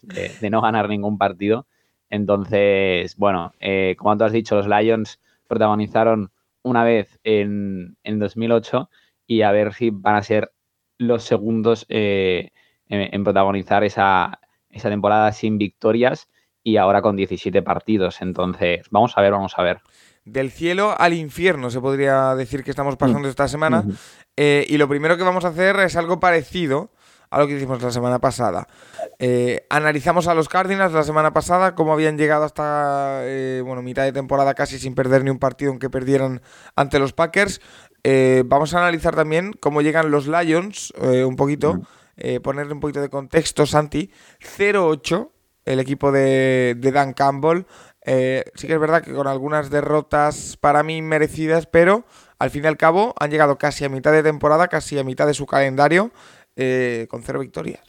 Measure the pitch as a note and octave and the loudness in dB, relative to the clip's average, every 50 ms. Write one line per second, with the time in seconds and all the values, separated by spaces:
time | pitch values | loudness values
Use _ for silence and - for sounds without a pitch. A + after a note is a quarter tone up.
0 | _ - - F#2+ F#2 F#2+ - - A2 G2+ G#2+ A2 A2+ A2 A2+ A2 G#2 G#2 G#2 G2+ | _ -14 -10 -10 -10 -10 -10 -8 -6 -2 -2 0 0 0 0 0 -2 -2 -2 -4
1 | G2+ G#2 G#2+ G2 G2+ G2 F#2+ F2 G2+ G#2 A2 A#2+ - - _ _ _ _ _ _ | -4 -4 -2 0 -2 -2 -2 -4 -2 -2 -2 -2 -2 -10 _ _ _ _ _ _
2 | _ _ A2 G#2 G#2 F#2+ G2+ G2+ G2 F2+ G#2+ G2+ G2+ G2+ G2 G2 G2 F#2+ F2+ F2 | _ _ -6 -4 0 0 0 0 0 -2 0 2 2 4 2 2 2 0 0 -2
3 | F2 F2+ - - G2+ G2+ F#2+ F2+ E2+ F2 - _ - G2 G2 F#2+ F#2+ F#2 F2 - | -2 -6 -4 -2 0 0 0 0 -4 -8 -12 _ -6 -4 -2 0 0 -2 -2 -2
4 | - G#2 G#2+ G#2 A2+ G#2+ A2 A#2 A2 - A2 G#2 G2+ G#2 G#2 G#2 A2 A2+ A2+ A2 | 0 0 2 2 2 0 0 -2 -2 0 -2 -2 0 2 0 2 2 2 2 0
5 | G#2+ - - _ _ _ _ _ _ _ A2+ A2 A2 G#2+ G#2+ G#2+ G#2 G2 - A2+ | -2 -6 -10 _ _ _ _ _ _ _ -2 0 2 2 2 0 -2 -2 0 2
6 | A2+ A2+ A2+ G#2+ G2+ F#2 - _ _ _ _ _ _ B2 B2 A#2 A#2 A#2 A#2 G#2+ | 2 2 2 0 -2 -6 -10 _ _ _ _ _ _ -2 0 2 4 4 2 2
7 | G2 - _ _ _ A2 A2 G#2 G2+ G#2 G#2 G2+ G2+ G2 G2 F#2 F2 F2+ - _ | 0 -4 _ _ _ 0 0 0 0 -2 -4 -6 -6 -6 -8 -8 -10 -14 -18 _
8 | _ G#2 A2 G#2+ G#2 G2 - A2+ A2+ A2+ A#2 A2+ A2 - - B2+ C3 - _ _ | _ -6 -4 -4 -4 -4 -4 -4 -2 0 0 0 0 -2 -4 -6 -6 -6 _ _
9 | _ _ _ _ _ - A#2 A2 G#2+ G#2 G2+ G#2 G#2 G#2 G2 - A#2+ A2+ G#2+ G2 | _ _ _ _ _ -2 0 2 2 4 4 2 2 0 -2 -2 -2 -2 -2 -2
10 | F#2+ G#2 G#2+ G#2 G2+ - A2 G#2+ G2 - _ _ _ _ _ _ _ _ _ _ | 0 0 2 2 0 0 0 0 0 -2 _ _ _ _ _ _ _ _ _ _
11 | B2 A#2 A#2+ A#2 - - B2 G2 G#2 A2+ A2+ A2 G#2+ A#2 A2+ A2 - - - A2 | -2 0 0 -2 0 0 -2 0 0 0 -2 0 2 2 0 0 -2 -4 -4 -2
12 | G#2+ G2+ G2+ G2 F#2+ F#2 F2+ F2 - - _ _ _ _ _ _ _ _ G#2 G2+ | 0 0 0 0 2 0 0 -2 -4 -8 _ _ _ _ _ _ _ _ -4 -4
13 | G2 - - G2 G2+ G#2 G2 G2 G2 G2 G2 G2 F2+ - G#2 G#2 G#2+ G2+ - - | -4 -4 -4 -2 -2 0 2 2 2 2 2 -2 -2 0 0 2 2 0 0 2
14 | G2 G2 F#2+ F#2 F2 - - - _ _ _ _ _ _ _ G#2 - A2 G#2 G#2 | 2 4 4 2 2 0 -4 -12 _ _ _ _ _ _ _ -8 -4 -4 -4 0
15 | G2 G#2 G#2 G#2+ G#2+ G#2+ A2 - - A2 G#2+ G#2 G2+ F#2+ - _ - A2 A2 A#2 | 2 2 4 4 4 2 0 -2 -4 -2 -2 -2 -2 -4 -6 _ 0 0 2 2
16 | A#2+ B2+ C3 - - _ _ _ _ _ _ _ _ A2+ G#2+ G#2 F#2+ F#2+ G2 G2+ | 2 0 0 -2 -8 _ _ _ _ _ _ _ _ 0 2 2 4 4 2 2
17 | G2 G#2+ G2+ G2 G2 - F#2+ F2 - G2+ F2+ G2 F2+ G2 F2+ F2+ - - A2 G2+ | 2 2 0 0 -2 -4 -4 -6 -6 -2 0 0 0 0 -4 -4 -2 -2 0 0
18 | F#2 F2 - - F#2 F#2 F2 - F#2 F2+ F2+ - G2+ F2 F2 E2+ - _ G#2 G2+ | 0 -2 -4 -6 -8 -8 -4 -4 -4 -4 -4 -2 -2 -2 -2 -2 -4 _ 2 2
19 | A#2 A#2+ - - G2+ G2 G2+ G2 F#2+ F#2+ - - F2+ F2 F#2 - _ _ _ _ | 2 2 2 2 4 4 2 2 -2 -4 -4 -2 -2 0 -2 -4 _ _ _ _
20 | _ _ _ _ _ - A2 C3+ C3+ C3 - - D#3+ E3+ F3+ F#3 G3+ G#3+ G3 - | _ _ _ _ _ -10 -6 -6 -6 -6 -6 -6 -4 -2 -2 0 0 -2 0 2
21 | F3 F3 E3+ E3+ D#3+ C#3+ B2+ E3 E3+ F#3 E3+ C#3+ B2+ B2 A#2 B2+ B2 C3+ C#3 C3+ | 2 0 0 0 -4 -10 -8 -2 0 0 0 0 -4 -6 -6 -4 -4 -2 -2 0
22 | C#3 C3+ C3+ C3+ C3+ C3 C3 C3 C3 A2 C#3+ C#3 B2+ - C3+ - C#3 C#3+ C3+ - | 0 2 2 2 2 0 0 -2 -4 -6 -6 -8 -8 -8 -6 -4 -4 -4 -2 0
23 | C#3+ B2+ A2+ C#3+ C#3+ C3+ B2+ - C#3+ C3 C3 D3 D#3 D#3 B2+ A2 G#2 G2+ F#2+ - | 0 0 0 0 -2 -4 -2 -2 -2 -2 -2 -2 0 0 2 0 0 -2 -6 -8
24 | - - - - - _ _ - D3 D3 C#3+ C#3+ C#3 - D3 D3 D3 C3+ C#3+ C#3+ | -14 -20 -20 -20 -20 _ _ 0 2 4 4 2 2 2 2 2 2 2 2 0
25 | D3+ D#3+ F3 E3+ F#3 F#3 F3+ F#3 F3 F3+ D#3 E3 F#3 F#3+ G3 G3 F#3+ E3+ C#3 E3+ | 2 0 0 2 2 0 0 0 -2 -2 -2 0 2 2 2 2 0 0 0 -2
26 | E3+ E3 F3+ D#3+ F#3 F3+ F3 D#3+ C#3+ - - F#3 E3+ C#3 C3+ D3 G3 - _ _ | -2 -2 -2 0 2 2 2 2 0 -2 -4 -4 -2 0 0 -2 -2 -6 _ _
27 | _ _ _ _ _ _ - C#3+ D3 C#3+ C#3+ C#3 C#3 B2+ C3 A#2+ B2 B2 A#2 A#2+ | _ _ _ _ _ _ 0 0 0 0 0 -4 -4 -4 -6 -4 -4 -4 -4 -2
28 | A#2+ B2 B2 B2 B2+ C3+ A#2+ - A#2+ G#2 F2 F#2 - - _ _ - - - - | -2 0 0 0 0 -2 0 0 -2 -2 -2 -4 -8 -10 _ _ -20 -20 -14 -14
29 | - - - _ C3 B2 B2 B2 A#2+ B2 A#2+ - - _ C#3 D3 D3+ D3+ D3+ D3 | -14 -14 -10 _ -2 0 0 0 0 0 -2 -4 -4 _ -2 0 0 0 0 0
30 | - F3 E3 F3+ D#3 F3 E3+ D#3+ D#3 - - F#3 F#3 F#3 G3 G3 G3 F3+ D#3 D#3+ | 0 2 0 2 2 2 2 2 0 0 0 -2 0 0 0 0 0 0 2 0
31 | D3 D3 D#3 D#3 D#3 D#3 D3+ D#3 D3 - F3 F3+ F#3+ F#3+ F3 F3+ D#3+ D#3 D#3 D3+ | 0 0 0 2 2 2 2 0 0 2 2 2 2 2 2 0 0 2 2 2
32 | D#3 D#3 D3+ D3 D#3 D3+ D3+ D3+ D3+ D3 - - D3+ D3 D3 D3 D3 C#3+ C#3 C#3 | 2 0 2 2 2 2 2 2 0 -2 -4 -6 -4 -2 -2 0 0 0 0 -2
33 | C#3 C#3 C3+ C3+ B2+ B2+ C3+ C3+ C3 C3 C3 B2+ B2+ C3 C3 B2 B2 B2+ B2 C3+ | -2 -2 -4 -4 -6 -6 -6 -6 -4 -4 -4 -6 -6 -6 -8 -8 -8 -6 -4 -2
34 | C3+ C3+ B2+ C#3 C3+ B2+ C#3 C#3 C#3 C#3 C3+ - C#3+ C3+ C3+ C3 B2 C3+ B2 - | -2 -2 -2 -4 -4 -2 0 2 2 2 2 0 -2 -4 -4 -8 -10 -6 -2 -2
35 | C3+ B2+ C3 C3+ C3 C3+ C3+ B2+ C#3 C3 B2+ - C#3+ C#3 C3 A#2+ C3+ C3 C3 C3 | 2 4 4 4 4 2 -2 -2 -2 -4 -4 -2 -4 -4 -4 -4 -8 -6 -6 -4
36 | B2+ C3 C#3 C3 C3+ C3 B2+ B2+ - - - - - - _ - C#3+ C3+ D3+ C#3+ | -2 0 2 2 2 0 -4 -8 -12 -16 -20 -20 -20 -8 _ -2 -2 2 2 0
37 | C3+ C3 - - E3 D#3+ - F#3+ G3+ G3+ - - - - - - - _ _ _ | 0 0 0 -2 -2 0 2 0 0 0 -2 -8 -16 -20 -20 -20 -20 _ _ _
38 | _ C3 C3+ C3 C3 C3 C3 B2+ B2+ B2 C3 C#3+ D#3 C#3+ E3 F3 F3 F3 E3+ D#3+ | _ 2 4 4 4 4 4 4 4 2 2 2 2 0 0 0 2 2 0 0
39 | D3+ E3+ D#3 D#3+ D#3 D#3 D#3 E3 F#3 G3+ G#3+ - - D3 D3+ D3 D3 D#3 D3+ E3 | -2 -2 0 0 0 0 0 -2 -2 -4 -10 -4 -4 -2 0 2 0 2 2 2
40 | D#3+ D#3 D3 D3 C3+ C#3+ D#3+ E3+ F3 D#3+ D#3 E3+ F#3 G#3+ G3 - - - - - | 2 2 2 0 0 0 -2 0 0 2 0 0 0 -4 -10 -12 -14 -14 -10 -4
41 | - C3 B2+ B2+ C3 C3 C3 C3 C#3 C#3 D3+ C#3+ D3 D3+ F3+ F3+ - - _ _ | -2 0 2 2 2 0 0 -2 -2 -2 0 -2 -2 -2 -2 -4 -8 -12 _ _
42 | _ _ _ - - B2+ B2 B2 - C3 C3+ C#3+ D3 C#3+ D3+ C#3+ D3 D3+ C#3 C#3+ | _ _ _ -12 -8 -6 -6 -4 -4 -6 -6 -6 -8 -8 -8 -8 -8 -6 -4 -6
43 | C#3+ C3+ C#3 C#3 C3+ B2+ - E3 D3+ - - - D3+ B2+ - D3+ D3+ D3 - D3+ | -6 -6 -6 -10 -10 -2 -2 -2 -2 0 0 0 0 2 2 0 0 0 -4 -6
44 | - - _ _ _ - _ _ - - - - G3+ G3+ G3+ G3+ F3+ D#3+ D#3 C#3+ | -6 -6 _ _ _ -20 _ _ -20 -20 -6 -2 0 0 2 2 2 2 0 -2
45 | - - E3 G3 B3 D#4 _ _ _ _ _ _ _ B2+ C3+ C3 C3 C3 C#3 C3+ | -2 -4 -4 -4 -4 -8 _ _ _ _ _ _ _ -2 -2 -2 -2 -2 -4 -2
46 | - C#3+ C#3 C#3 C3+ C3+ C3 C3 C3 C3 C3 B2+ B2+ B2 A#2+ A#2+ B2 C3+ C3+ C#3+ | 0 2 2 4 4 4 4 2 2 2 2 2 2 0 0 0 0 0 2 2
47 | C#3 C3+ B2+ - C#3+ C#3 C#3 C3+ C#3 D#3+ E3 F3+ F#3 - - - - - _ _ | 0 0 0 0 0 0 0 0 0 0 0 0 -2 -8 -16 -20 -20 -20 _ _
48 | _ - C3 C3 B2+ C3 C3 C3 - - - - - - D#3+ D#3 D3 D3 D#3+ E3 | _ -2 0 0 0 0 -2 -4 -4 -8 -12 -14 -6 -4 -2 0 0 2 2 0
49 | D#3+ D#3 C3 C3+ C#3 C#3 C3+ C3 C3 D3 D3+ D3+ D3 C#3 D3 D3 C#3+ C#3+ D3+ D3+ | 0 -2 -6 -4 -4 -4 -4 -4 -4 -4 -2 -4 -2 -2 -2 -2 0 0 0 -2
50 | C#3+ - - D3 D3 D3+ D3 - - - - - - D3 C#3+ D3 D3+ D#3+ D#3+ D#3+ | 0 0 0 2 2 0 0 -4 -10 -14 -10 0 2 2 4 4 2 0 -2 -6
51 | D#3+ D#3 D#3 D3+ D3+ D3+ - D#3 D#3+ D#3 D#3+ E3 D#3 - - E3 E3+ F3+ G3+ A3+ | -4 -2 0 0 0 0 0 -4 -2 0 0 0 0 2 4 6 6 6 4 2
52 | A#3+ - _ - - _ _ _ B2+ C3 C3+ D3 C#3+ D#3 D3+ - - D#3+ E3 F#3+ | 0 -8 _ -20 -20 _ _ _ -4 -4 -4 -2 0 0 0 4 2 4 4 4
53 | G#3+ B3 - - D3 D3+ D3 D#3 D3+ C#3+ C#3 - - D3 C#3 - D3 C#3 C3+ C3 | 2 0 -2 -4 -4 -2 2 2 4 4 2 2 0 -2 -2 -2 -4 -4 -4 -2
54 | B2+ D3+ D#3 D#3 D3 D#3 D3+ C#3+ - D3 D3+ D#3+ F3+ F3 - D#3 - - D3 C#3 | 2 4 4 4 4 2 0 0 2 2 4 4 2 2 0 -4 -4 -4 -4 -4
55 | C3+ C3 C3 - D3+ D3 C#3+ C3 C#3+ - - C#3 C#3 C3+ C3 C3+ C#3+ D3 E3 F3+ | -4 -4 -2 0 0 0 0 -2 -4 -2 0 0 0 0 2 2 4 4 4 2
56 | G#3 A#3+ - - - - - - _ _ _ - C3 C3 B2+ B2+ B2+ B2 A#2+ A2+ | 0 -2 -6 -14 -20 -20 -20 -20 _ _ _ -4 -2 -2 0 0 0 -2 -2 -4
57 | A2+ - - A#2+ A#2 C3 C3 C#3 C3+ B2 - - - - - - _ | -8 -8 -12 -12 -10 -8 -6 -6 -6 -8 -10 -10 -10 -10 -12 -12 _